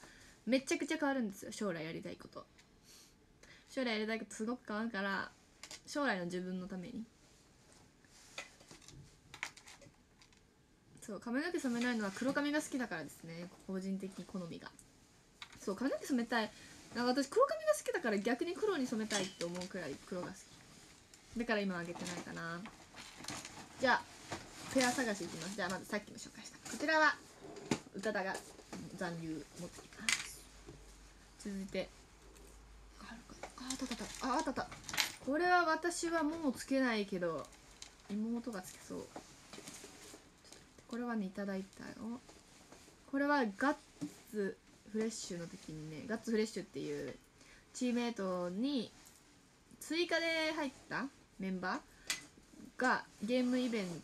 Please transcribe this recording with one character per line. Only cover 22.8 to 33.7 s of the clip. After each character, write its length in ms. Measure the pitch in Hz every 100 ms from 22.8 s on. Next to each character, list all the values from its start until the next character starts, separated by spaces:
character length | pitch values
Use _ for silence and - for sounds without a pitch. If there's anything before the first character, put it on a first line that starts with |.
| - - - - - - - - - -
じ 80 | 254
ゃ 60 |
あ、 80 | - - - - - - - -
ペ 100 | 269
ア 80 | 247
探 220 | 254 233
し 100 | 202
い 40 | 170
き 80 | 165
ま 100 | 165
す。 80 | 202
じ 60 |
ゃ 40 | 180
あ 40 |
ま 80 | 185
ず 80 | -
さ 100 | 208
っ 80 |
き 80 | -
も 60 | -
紹 120 | -
介 120 | -
し 60 | -
た。 80 | - -
こ 60 | 226
ち 100 | 294
ら 120 | 311
は、 180 | 302 - - - - - - - - 196
宇 60 |
多 100 | 214
田 100 | 202
が 140 | 190 - - - - 185 - 175
残 220 | 180 170
留 200 | 165 156 - -
持 80 | 170
っ 40 |
て 100 | -
い 40 | -
き 100 | -
ま 80 | 226
す。 340 | - - - - - - - - - - - - -
続 180 | 208 196
い 40 | 190
て、 220 | 190 - - - - - - - - - - - -
あ 140 | -
る 60 | 233 - -
か 60 | - -
な。 80 |
あ、 20 | 254